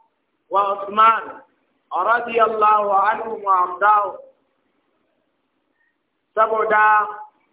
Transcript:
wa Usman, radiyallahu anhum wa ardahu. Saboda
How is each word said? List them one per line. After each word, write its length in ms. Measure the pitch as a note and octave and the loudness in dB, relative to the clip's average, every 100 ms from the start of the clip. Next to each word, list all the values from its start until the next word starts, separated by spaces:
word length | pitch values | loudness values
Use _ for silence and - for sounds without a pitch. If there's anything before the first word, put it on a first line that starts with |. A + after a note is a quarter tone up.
| _ _ _ _ - | _ _ _ _ -6
wa 120 | F#3+ G3+ | -4 -2
Usman, 500 | G3+ G3+ G#3 A3+ A3 D3 - - _ _ _ - | -4 -4 2 2 2 -4 -18 -20 _ _ _ -10
radiyallahu 1000 | D#3+ G3 A#3+ A#3 A3+ A3 G#3+ G#3+ G#3+ G3+ | -4 -2 -2 -2 0 0 2 2 2 0
anhum 520 | G3 G3+ A3 A3+ G#3 | 0 0 -2 -6 -6
wa 100 | G3+ F#3 | -2 0
ardahu. 540 | F3+ F3 G3+ G#3 G3 - - _ _ _ _ _ _ _ _ _ _ _ _ _ _ _ _ _ _ _ _ - | 0 0 2 2 0 -8 -20 _ _ _ _ _ _ _ _ _ _ _ _ _ _ _ _ _ _ _ _ -2
Saboda 720 | A3 A3 G#3+ G#3+ G#3+ G#3+ G3 - - _ _ | 0 0 0 2 4 2 0 -8 -18 _ _